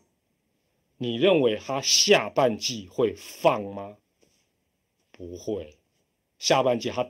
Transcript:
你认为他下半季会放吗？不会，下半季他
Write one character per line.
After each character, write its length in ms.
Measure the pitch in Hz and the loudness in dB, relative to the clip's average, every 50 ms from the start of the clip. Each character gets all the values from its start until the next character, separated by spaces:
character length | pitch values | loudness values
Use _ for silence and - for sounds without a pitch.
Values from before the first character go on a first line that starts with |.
| _ _ _ _ _ _ _ _ _ _ _ _ _ _ _ _ _ _ _ - | _ _ _ _ _ _ _ _ _ _ _ _ _ _ _ _ _ _ _ -10
你 200 | 127 120 117 117 | -6 -6 -2 0
认 240 | 143 196 190 160 | 2 4 4 4
为 140 | 135 117 107 | 4 2 0
他 240 | 104 - - 135 139 | -2 -6 -6 -8 -4
下 480 | - - - - - - 202 156 113 104 | -2 2 2 4 4 6 4 4 2 0
半 300 | - - 139 123 107 104 | 0 2 2 2 2 -2
季 300 | - - 131 110 95 90 | -6 -8 -8 -10 -12 -8
会 260 | - - 127 107 92 | -4 -2 -2 -2 -2
放 460 | - - - - - - 170 135 113 101 | -4 -12 -20 -6 0 2 2 2 2 -2
吗？ 340 | 98 98 101 98 101 104 _ _ _ _ _ _ _ _ _ _ _ _ _ _ _ _ _ _ _ _ _ _ _ | -8 -10 -12 -14 -14 -16 _ _ _ _ _ _ _ _ _ _ _ _ _ _ _ _ _ _ _ _ _ _ _
不 260 | _ - 92 85 87 90 | _ -18 -16 -14 -14 -12
会， 380 | - - 110 95 80 76 76 _ _ _ _ _ _ _ _ _ _ _ _ - | -8 -6 -6 -6 -8 -12 -18 _ _ _ _ _ _ _ _ _ _ _ _ -4
下 240 | - - 160 135 127 | 0 2 2 4 4
半 160 | 131 123 117 | 2 0 0
季 100 | 107 120 | -2 -4
他 140 | 98 - 123 | -4 -4 -6